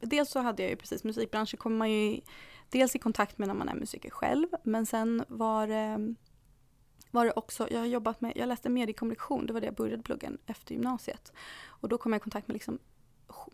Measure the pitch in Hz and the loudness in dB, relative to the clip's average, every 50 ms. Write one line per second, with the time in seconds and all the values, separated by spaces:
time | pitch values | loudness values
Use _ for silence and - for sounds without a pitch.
0 | 233 226 294 294 285 277 - 262 247 233 208 190 185 190 - - - - - - | -4 0 2 2 2 2 2 0 0 0 0 0 0 -2 -2 -4 -4 -6 -6 -4
1 | - 220 214 226 226 - - 214 220 - - - - 226 226 220 220 220 214 214 | -2 -2 0 0 -2 0 0 0 -2 -2 -4 -4 0 0 2 2 4 4 4 4
2 | 214 208 226 - - - - - - - - - - - - 254 262 254 - 254 | 4 2 0 -2 -6 -12 -18 -18 -18 -18 -20 -20 -8 0 4 6 6 6 4 2
3 | - 226 226 - 208 - - - 202 196 196 202 - - - - - - - - | 0 2 4 4 2 2 2 -2 -2 -2 0 0 0 0 -2 -2 -4 -6 -8 -10
4 | - - - - - - 247 285 330 359 349 - - 220 220 226 220 - 233 220 | -12 -10 -4 0 2 4 4 4 2 2 0 -2 0 0 2 2 0 0 0 0
5 | 220 226 233 226 - - 240 220 226 220 220 220 214 214 220 220 214 214 214 214 | 2 2 0 0 -2 -4 -4 -2 0 2 2 2 2 0 0 0 0 0 -2 -2
6 | 214 226 226 - _ - - - _ - - _ - _ _ _ - _ _ - | -2 -4 -4 -8 _ -20 -20 -20 _ -20 -20 _ -20 _ _ _ -20 _ _ -20
7 | - - - 240 233 226 - 226 - - - - 233 - - 233 233 240 247 240 | -8 0 4 4 6 6 4 0 -4 -4 -4 -2 -2 0 0 0 0 2 0 2
8 | 220 226 220 - 247 233 - - 240 247 240 - - 247 247 247 233 214 214 - | 2 0 0 0 -2 -2 0 0 0 0 0 0 0 2 2 2 2 0 0 -2
9 | 240 226 226 - - - 285 - - - 226 226 220 - 208 - 226 - 233 226 | -2 -2 -2 -4 -2 -2 0 0 0 0 -2 -2 -2 -4 -2 -2 -2 -2 -2 -4
10 | - - - - - - - - - - 208 - - - - 233 233 254 254 233 | -4 -4 -4 -4 -4 -6 -8 -8 -8 -10 -12 -10 -8 -6 -4 -2 0 0 -2 -4
11 | - - - - - - - - - - - - - - - - - 208 233 233 | -4 -8 -10 -10 -12 -20 -20 -18 -16 -16 -16 -16 -16 -18 -12 -6 -2 -2 0 0
12 | - 233 220 208 - 214 - 208 - - 214 214 - 233 233 - - - - _ | 2 2 0 0 0 -2 -6 -6 -4 -4 -6 -6 -4 -4 -6 -6 -8 -14 -20 _
13 | - - - _ - - - - - - | -20 -20 -20 _ -20 -20 -18 -16 -10 -4